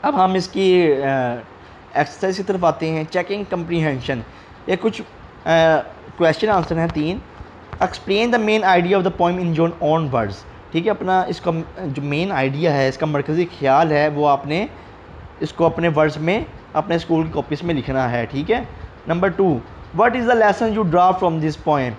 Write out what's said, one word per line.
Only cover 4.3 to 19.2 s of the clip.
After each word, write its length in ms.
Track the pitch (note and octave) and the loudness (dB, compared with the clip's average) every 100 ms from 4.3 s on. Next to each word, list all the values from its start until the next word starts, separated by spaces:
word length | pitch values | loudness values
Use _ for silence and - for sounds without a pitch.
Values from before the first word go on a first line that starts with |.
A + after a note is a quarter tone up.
| - - - - | -18 -20 -14 -6
ये 60 | F#3 | -2
कुछ, 260 | A3 - | -2 -4
अ, 40 | - - - - E3 E3 D#3+ D#3 - - - - | -14 -18 -20 -12 0 4 6 4 0 -16 -20 0
question 300 | E3 D#3 G#3+ | 2 2 2
answer 300 | G3 D#3+ E3 | 2 0 -2
हैं 120 | E3 | -2
तीन। 320 | E3 D3+ C#3 - - - - - - | -2 -4 -4 -10 -18 -20 -20 -18 -4
Explain 520 | F#3 - - G3+ A#3+ A#3+ | -4 -4 -2 0 2 0
the 40 | |
main 380 | G#3+ G#3+ F#3+ F3+ | 2 2 4 2
idea 260 | F3+ G3 | 4 2
of 80 | F3 | 0
the 100 | - | 0
poem 220 | F3 F3+ | 0 0
in 160 | F3+ D#3 | -2 2
your 120 | E3+ E3+ | 0 0
own 280 | D3+ D#3+ D3+ | 0 0 0
words। 240 | B2+ G#2 G2+ - - - | -2 -2 -6 -16 -20 -6
ठीक 120 | E3 F#3+ | -4 -2
है, 60 | |
अपना 340 | G#3 F#3 F#3 - | -2 0 0 0
इसका 220 | F3 F3 E3 E3 - F3+ | -4 -4 -4 -6 -10 -8
जो 160 | C3+ | -6
मेन 300 | C#3+ C#3+ F#3+ | -4 -2 -2
idea 420 | D#3+ C3+ C#3 E3+ | 0 0 2 2
है, 160 | C#3+ C3+ | 4 2
इसका 160 | C3+ D#3 | 0 -2
मरकज़ी 400 | D3 C#3+ D#3 F3 | -2 0 0 -2
ख्याल 480 | - C3+ C3+ D3+ | -2 2 4 4
है, 160 | D3 D3+ | 4 2
वो 160 | D3 D3 | 2 2
आपने 440 | C#3 C#3+ D#3+ G#3+ - - - - - - - | 2 0 -4 -4 -10 -20 -20 -20 -20 -20 -10
इसको 240 | - - E3+ | -10 0 0
अपने 220 | E3 E3+ | 2 0
words 300 | D3+ D#3 D3 | 2 2 2
में, 280 | D#3+ G#3+ D#4 - - D#3 | -2 -2 -4 -14 -6 -4
अपने 240 | D#3 E3 | -2 -4
school 240 | E3 D#3+ | 0 0
की 60 | D#3+ | 0
copies 340 | D3+ C3+ D3 | -4 -4 -6
में 100 | E3+ | -2
लिखना 340 | D3+ B2 C3 B2+ | -4 -2 -2 0
है। 180 | A#2+ A#2 | -2 -4
ठीक 240 | C3+ E3 | -6 -2
है। 180 | A#3 B3 - - - - | -2 -4 -14 -18 -16 -6
Number 220 | E3+ | -2